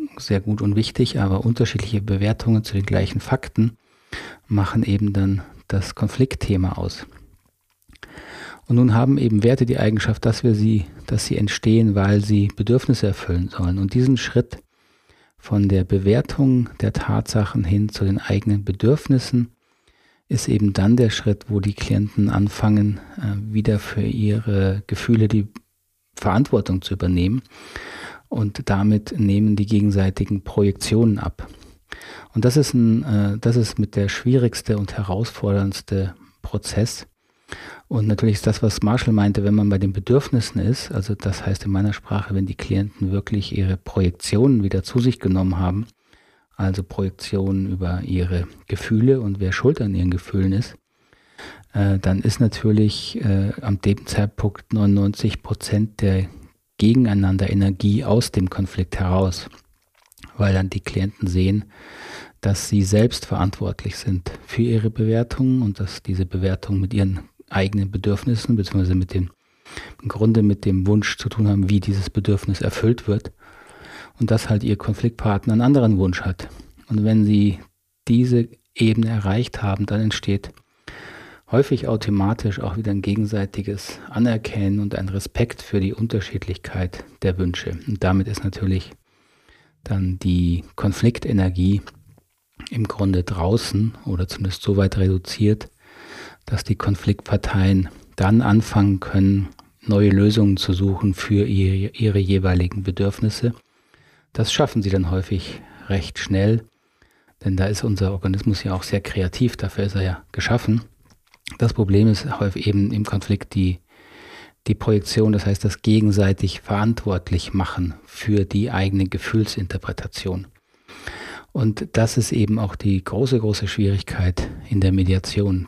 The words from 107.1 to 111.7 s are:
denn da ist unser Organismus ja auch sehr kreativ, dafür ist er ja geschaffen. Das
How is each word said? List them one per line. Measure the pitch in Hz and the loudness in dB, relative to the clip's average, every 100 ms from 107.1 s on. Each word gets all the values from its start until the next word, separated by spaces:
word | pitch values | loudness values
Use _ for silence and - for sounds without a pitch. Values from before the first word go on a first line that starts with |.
| _ _ _ | _ _ _
denn | - 92 | -2 0
da | 95 | 0
ist | 104 | -2
unser | 120 98 95 | -2 0 0
Organismus | 98 98 95 113 98 | 0 -2 0 0 -2
ja | 101 | -2
auch | 92 | -4
sehr | - 101 | -2 -4
kreativ, | - - 92 - 123 - | -4 -4 -4 0 -2 -2
dafür | 98 - | -8 -2
ist | 101 98 | -2 0
er | |
ja | 92 90 - | -2 -4 -8
geschaffen. | - - 120 - 110 - _ _ _ _ _ - - | -6 0 0 2 -2 -2 _ _ _ _ _ -14 -2
Das | 117 | -2